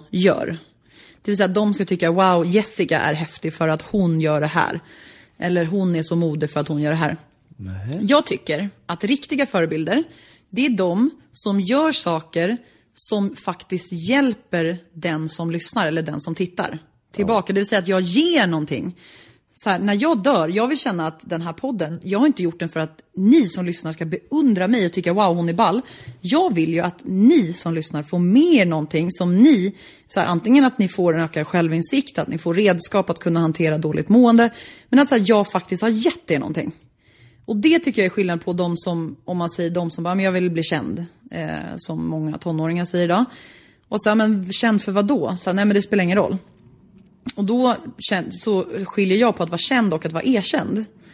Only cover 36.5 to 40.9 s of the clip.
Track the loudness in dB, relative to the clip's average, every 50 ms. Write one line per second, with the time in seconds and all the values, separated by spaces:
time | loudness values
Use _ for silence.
36.5 | -6 -6 -6 -8 -10 -14 _ _ _ _ _ _ _ _ -20 _ _ _ _ -6
37.5 | -2 2 4 4 4 4 2 0 0 0 0 0 0 -2 -2 -2 -2 -4 -4 -4
38.5 | -4 -2 -2 -2 -2 -4 -4 -4 -4 -4 -6 -8 -10 -12 _ -8 -6 -4 -4 -4
39.5 | -4 -4 -4 -4 -4 -4 -4 -4 -6 -6 -4 -2 -2 0 0 0 0 0 0 -2
40.5 | -2 -2 -2 -2 -2 -2 -4 -6